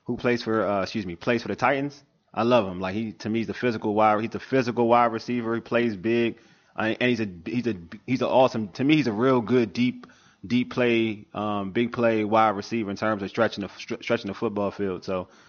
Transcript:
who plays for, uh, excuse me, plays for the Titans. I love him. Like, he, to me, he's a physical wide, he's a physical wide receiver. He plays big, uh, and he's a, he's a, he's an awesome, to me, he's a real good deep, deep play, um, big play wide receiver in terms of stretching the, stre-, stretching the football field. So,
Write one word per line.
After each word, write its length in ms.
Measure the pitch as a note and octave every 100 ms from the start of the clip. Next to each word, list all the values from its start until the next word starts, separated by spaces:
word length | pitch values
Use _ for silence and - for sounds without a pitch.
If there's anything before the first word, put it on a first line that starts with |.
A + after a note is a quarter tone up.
| -
who 120 | B2
plays 260 | B2 A#2+
for, 220 | A2+ A2 F#2+
uh, 140 | G2+
excuse 220 | F#2 A2+ F2+
me, 100 | E2+
plays 260 | - A#2+
for 60 | G#2
the 80 | G2+
Titans. 480 | B2 C#3 C#3+ - _ _ _
I 100 | -
love 240 | A#2 B2 F#2+
him. 120 | F2+
Like, 140 | F#2 G2+
he, 160 | A2+
to 160 | - G#2+
me, 100 | A2+
he's 100 | G2+
a 40 |
physical 400 | G2 B2 A2 G#2+
wide, 280 | G#2 G#2+ G#2+
he's 140 | A2+ G2+
a 40 |
physical 480 | - C3 A#2+ A2+ A#2
wide 180 | A#2+ A#2+
receiver. 440 | A2+ - B2 A2+ A#2
He 60 |
plays 340 | - A#2+ A#2+ G2
big, 420 | A2 A#2 A#2 - _ _ _ -
uh, 180 | A2 G#2+
and 100 | B2
he's 100 | A#2
a, 80 | G#2+ F2 E2
he's 220 | B2 A#2
a, 80 | F#2 E2 A2 -
he's 160 | B2+
an 60 | A#2+
awesome, 420 | A#2 B2+ A#2 G#2+
to 140 | -
me, 120 | C3+ D#3
he's 100 | A#2+
a 60 |
real 280 | G#2 C3 B2+
good 320 | G#2 B2 A2
deep, 340 | A#2 B2 B2 - - _ _ F#2
deep 260 | B2 B2
play, 540 | C3 B2 A#2 A2+ G#2 -
um, 380 | F#2+ G#2+ G#2 F#2+
big 200 | F#2 A#2+
play 300 | A#2+ A#2 A2+
wide 260 | G#2 A2 A2 G2
receiver 340 | - A#2 G2+
in 80 | G2
terms 240 | A2 G#2
of 60 | F#2+
stretching 320 | - G#2+ -
the, 40 | F#2
stre-, 320 | - - A2+
stretching 240 | - A#2 G2
the 60 |
football 380 | F#2+ A#2 G2+ G2+
field. 320 | - G2+ F2+ -
So, 220 | F#2 F2+ -